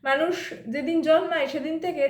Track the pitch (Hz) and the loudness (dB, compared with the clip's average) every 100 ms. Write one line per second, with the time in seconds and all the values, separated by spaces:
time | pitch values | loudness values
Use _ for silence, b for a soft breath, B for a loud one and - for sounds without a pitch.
0 | 269 277 330 349 - - 226 269 285 330 | 2 2 2 -2 -6 -12 -6 -4 0 0
1 | 302 320 349 330 269 302 285 320 359 330 | 4 4 4 -2 -2 -2 -4 -4 -4 0
2 | 277 | -2